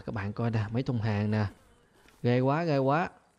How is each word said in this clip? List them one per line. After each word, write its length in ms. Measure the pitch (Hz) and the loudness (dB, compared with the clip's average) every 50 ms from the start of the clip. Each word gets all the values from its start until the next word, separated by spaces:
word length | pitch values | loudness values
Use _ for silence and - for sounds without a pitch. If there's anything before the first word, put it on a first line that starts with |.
| - | -6
các 100 | - 117 | -6 -8
bạn 180 | 110 101 101 104 | -6 -6 -6 -4
coi 180 | - 120 117 | -2 -2 0
nè, 120 | 113 110 101 104 | 0 0 -2 -2
mấy 120 | 110 120 135 | -2 -4 -2
thùng 180 | - 123 113 | -2 -2 -2
hàng 300 | 104 117 104 101 107 104 | 0 0 0 0 0 0
nè. 140 | 107 107 104 98 - - - - - _ _ _ _ _ - - - - - | 0 0 0 -2 -4 -10 -20 -20 -20 _ _ _ _ _ -20 -20 -10 -4 0
Ghê 160 | 120 123 127 | 2 2 2
quá, 240 | 127 135 143 160 175 | 2 2 2 0 0
ghê 140 | 165 143 | 0 2
quá. 320 | 139 131 135 139 160 180 - - - _ _ _ | 2 2 2 2 2 0 -2 -6 -14 _ _ _